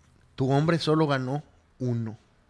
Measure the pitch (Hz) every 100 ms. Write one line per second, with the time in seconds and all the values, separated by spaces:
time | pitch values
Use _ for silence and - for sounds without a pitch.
0 | _ _ _ - 131 139 160 170 - 156
1 | 156 135 127 147 - _ _ - 127 117
2 | 113 110 _ _